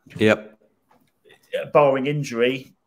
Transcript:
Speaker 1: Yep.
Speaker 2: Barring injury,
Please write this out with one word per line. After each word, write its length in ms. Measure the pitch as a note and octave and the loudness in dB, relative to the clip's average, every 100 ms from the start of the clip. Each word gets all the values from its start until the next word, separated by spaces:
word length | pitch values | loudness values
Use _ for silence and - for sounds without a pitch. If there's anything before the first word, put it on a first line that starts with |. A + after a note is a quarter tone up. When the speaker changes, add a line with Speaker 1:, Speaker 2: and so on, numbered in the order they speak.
| _ - | _ 0
Speaker 1:
Yep. 420 | G#2+ G#2 - _ _ _ _ _ _ _ _ _ _ - - | 2 2 -4 _ _ _ _ _ _ _ _ _ _ -10 0
Speaker 2:
Barring 340 | D#3 C#3+ C3+ C3+ | 2 2 2 -2
injury, 680 | D3 C#3 A#2 B2 C3+ - _ | -6 -6 -2 -2 -2 -10 _